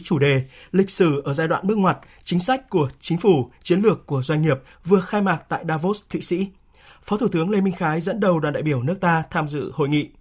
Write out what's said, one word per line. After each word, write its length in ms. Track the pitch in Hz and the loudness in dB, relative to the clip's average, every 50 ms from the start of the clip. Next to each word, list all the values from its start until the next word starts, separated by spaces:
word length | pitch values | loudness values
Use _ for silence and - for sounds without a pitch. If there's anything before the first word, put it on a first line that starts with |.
| 170 | -2
chủ 160 | - 180 135 | 0 0 2
đề 260 | 143 143 139 135 131 - - - - - | 4 2 2 2 -2 -4 -10 -20 -10 -2
Lịch 180 | - 185 190 190 | 0 0 0 2
sử 320 | - - 190 160 143 143 - | 2 2 4 4 2 0 -2
ở 80 | 139 139 | -4 -2
giai 140 | 147 160 | -2 0
đoạn 200 | 160 165 - 185 | 0 -2 -2 0
bước 100 | 190 220 | -2 0
ngoặt, 200 | 208 190 175 135 - - - - - - | 2 2 2 0 -2 -6 -20 -20 -14 -6
chính 160 | - 175 175 | -2 -2 0
sách 300 | 175 - 262 262 - - | 0 0 -2 -2 -2 -2
của 200 | - 165 143 127 - - | 0 0 0 0 -4 -8
chính 160 | - - 165 | -6 -4 -2
phủ, 340 | 170 - 208 170 139 120 - - _ - | 2 4 4 4 4 2 -2 -8 _ -2
chiến 180 | - 175 185 | 0 2 4
lược 260 | 214 214 - - - | 4 2 2 0 -2
của 140 | - 147 131 | -6 -4 -4
doanh 200 | 127 - 156 156 | -2 -2 0 0
nghiệp 160 | 156 156 143 - - - - _ - | 2 2 0 0 -4 -16 -20 _ -2
vừa 160 | 170 202 196 | 2 2 2
khai 200 | 175 - 214 208 | 2 0 -2 0
mạc 160 | 202 190 165 - - - | 0 0 -2 -2 -4 -6
tại 160 | 165 - - | -8 -6 -4
Davos, 360 | 160 160 151 160 190 208 - - - | -4 -4 -2 -2 -4 -4 -4 -8 -8
Thụy 120 | - 156 | -8 -8
Sĩ. 260 | - - 180 180 196 196 - _ _ _ _ _ - - - _ - | -4 -4 -4 -4 -4 -6 -8 _ _ _ _ _ -20 -20 -20 _ -8
Phó 140 | - 202 | -6 -4
Thủ 100 | 214 247 | -2 -2
tướng 220 | 196 - 165 165 190 | 0 0 0 0 0
Lê 120 | 214 196 | 0 0
Minh 120 | 190 196 180 | 0 0 -2
Khái 240 | - 185 156 156 170 | -2 -2 -2 -2 -2
dẫn 180 | 165 196 190 208 | -4 -4 -2 0
đầu 200 | 214 190 175 160 | 0 2 2 2
đoàn 140 | 147 147 143 | 0 -2 -2
đại 100 | - - | -2 -2
biểu 200 | 156 143 123 117 | -2 -2 -2 -2
nước 180 | 151 190 190 | -4 -2 0
ta 220 | 196 175 165 165 156 - | 0 0 0 0 -2 -4
tham 160 | - 170 151 | -4 -4 -4
dự 240 | 143 147 147 104 - - | -4 -6 -6 -8 -6 -4
hội 140 | 156 151 139 | -2 -2 0
nghị. 200 | 151 147 143 - - - | 0 -2 -2 -4 -10 -20